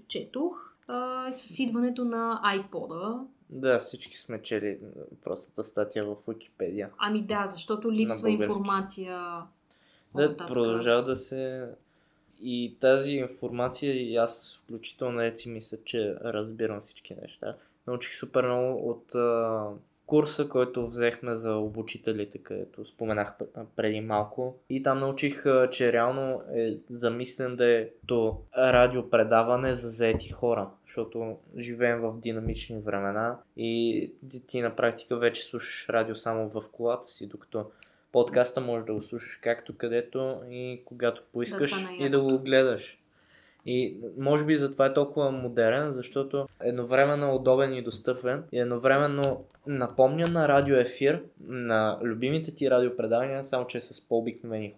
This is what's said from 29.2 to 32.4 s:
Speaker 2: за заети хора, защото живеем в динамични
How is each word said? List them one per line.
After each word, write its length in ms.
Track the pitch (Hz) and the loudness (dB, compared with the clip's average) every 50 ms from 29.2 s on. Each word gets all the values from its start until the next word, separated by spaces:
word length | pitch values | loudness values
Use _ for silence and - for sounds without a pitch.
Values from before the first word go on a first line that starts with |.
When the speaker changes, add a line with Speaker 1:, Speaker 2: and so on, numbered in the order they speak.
| 107 110 117 113 113 117 123 127 135 131 127 | 6 6 6 6 6 4 2 2 2 0 0
Speaker 2:
за 140 | 120 117 117 | -2 -4 -6
заети 400 | 113 113 117 113 110 104 - - | -2 2 2 2 2 2 -2 -6
хора, 400 | - - - 120 117 110 98 - - _ _ | -6 -2 0 2 2 2 0 -4 -8 _ _
защото 500 | - - 123 113 - - 117 113 110 117 - - - - 120 | -10 -6 -6 -6 -6 -4 -6 -6 -6 -8 -10 -14 -16 -12 -12
живеем 420 | 120 120 120 117 123 120 120 117 | -10 -10 -2 2 2 4 4 2
в 140 | 113 110 110 117 | 0 -2 -4 -4
динамични 580 | 113 113 113 110 | -6 -4 -4 -2